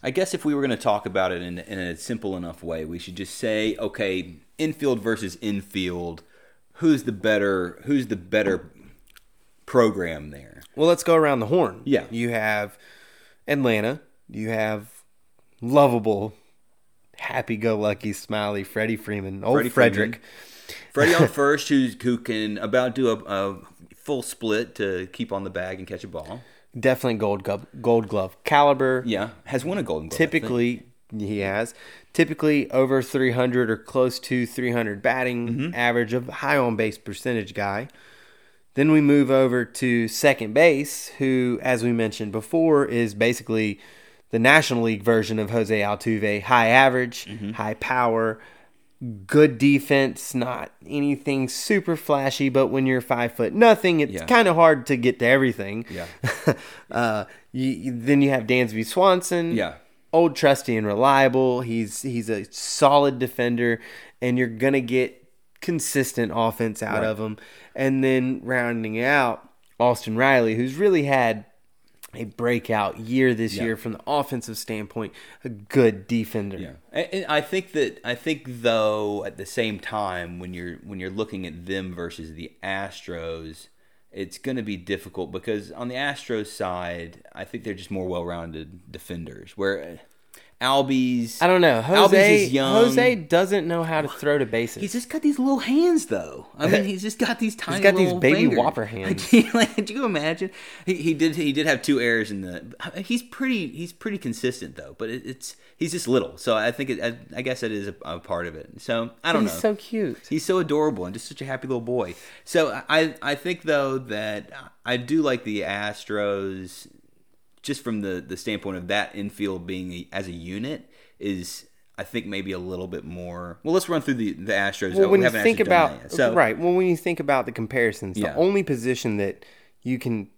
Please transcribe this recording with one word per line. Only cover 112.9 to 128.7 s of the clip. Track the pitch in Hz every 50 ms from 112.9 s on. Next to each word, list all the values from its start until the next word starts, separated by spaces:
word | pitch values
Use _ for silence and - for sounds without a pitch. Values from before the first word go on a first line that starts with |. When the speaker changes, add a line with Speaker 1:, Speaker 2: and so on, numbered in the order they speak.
| 147 160 160 160 - -
Speaker 1:
I | - 143 147
think | 143 - 180 180 170 -
though | 156 151 143 139 135 131 131
that | 127 117 107 104 107 107 107 104 101 - - 139 - - _ _ _
I | 120 123 123
do | 123 123 147 165
like | 156 147 131 120 -
the | 117 107 104 95
Astros | 90 98 101 104 104 107 - - - 104 104 104 104 101 101 98 95 95 95 92 90 - - - - _ _ _ _ _ _ _ _ _ _ _ _ _ _ -
just | - 143 135 -
from | 123 113 107 101
the, | 98 92 90 -
the | 64 90
standpoint | 90 - - 107 98 - 98 95
of | 92 87 87
that | 98 104 98 - -
infield | 101 101 101 - - 104 98 95 90 85
being | 87 95 92 92 92 87
a, | 87 - - -
as | 98 101 92
a | 87
unit | 85 80 85 92 101 113 135 156 - - _ _ _ _ _ _ _
is, | - 104 98 92 87 - - - - _ _ _ _ _ _ -
I | 101
think, | - - 120 -
maybe | 95 98 98 98 95 95
a | 90
little | 90 92 92 90 92
bit | 92 90 87 -
more. | - 85 90 90 87 87 87 90 87 87 - _
Well, | 151 165
let's | 185 180 -
run | 175 156 -
through | - 135
the, | 120 113 104 -
the | - 92 101 110
Astros. | 98 101 98 98 - 104 95 90
Speaker 2:
Well, | 95 98
Speaker 1:
Oh, | -
Speaker 2:
when | 196 98
Speaker 1:
we | 92
Speaker 2:
you |
Speaker 1:
haven't | - 113 110 -
Speaker 2:
think | 226 233 -
Speaker 1:
actually | - -
done | 185 175 160
Speaker 2:
about, | 135 -
Speaker 1:
that | 65 -
yet. | - -
So | - 135 117 113
Speaker 2:
right, | 175 147 110 110 -
well, | 165 175 180
when | 180 185
you | 185 175
think | 160 - 185 170 160
about | 151 143 143 131 120
the | 123 117
comparisons, | 117 113 107 - 131 120 113 101 - - 98 90 104
Speaker 1:
Yeah. | 104 85 78
Speaker 2:
the | 101
only | 160 185 202 202 190
position | -